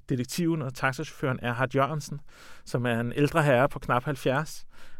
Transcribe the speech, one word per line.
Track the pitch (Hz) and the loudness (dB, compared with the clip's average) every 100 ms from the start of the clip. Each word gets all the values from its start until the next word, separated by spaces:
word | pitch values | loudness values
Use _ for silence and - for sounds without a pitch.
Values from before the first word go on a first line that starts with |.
| - | -4
detektiven | 131 123 - 170 165 | -2 -2 0 0 0
og | 131 | -2
taxachaufføren | 127 135 127 117 - 143 127 | -2 -2 -2 -8 -4 -2 0
Erhard | 120 120 131 | -2 0 2
Jørgensen, | 135 135 156 - 143 - - - - | 2 2 0 -6 -10 -12 -18 -18 -16
som | - 127 120 | -6 -2 2
er | 113 | 2
en | 120 - | 0 2
ældre | 143 165 | 2 4
herre | 147 123 139 | 6 6 4
på | - | 0
knap | - 123 | 0 0
halvfjerds, | 156 139 143 131 156 - - - - | 0 -2 0 0 -2 -8 -12 -12 -10